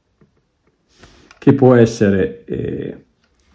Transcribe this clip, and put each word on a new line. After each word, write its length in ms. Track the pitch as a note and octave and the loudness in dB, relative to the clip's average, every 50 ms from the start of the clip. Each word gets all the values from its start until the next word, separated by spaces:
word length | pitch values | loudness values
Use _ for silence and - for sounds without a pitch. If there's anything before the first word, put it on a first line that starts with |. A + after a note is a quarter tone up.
| _ _ _ _ _ _ _ _ _ _ _ _ _ _ _ _ _ _ _ _ - - _ _ _ _ _ _ | _ _ _ _ _ _ _ _ _ _ _ _ _ _ _ _ _ _ _ _ -20 -20 _ _ _ _ _ _
che 160 | - C#3 - | 0 0 2
può 220 | - B2+ B2+ B2+ | 4 4 4 4
essere, 680 | A#2+ A#2 A2+ - - A2 G2 G2 F#2+ F2 - - - - | 4 4 2 0 -2 -2 0 0 0 -2 -4 -6 -12 -14
eh, 580 | - - - - - - - - - - - _ _ _ _ _ _ _ _ _ _ _ | -14 -12 -10 -8 -10 -10 -10 -12 -14 -16 -18 _ _ _ _ _ _ _ _ _ _ _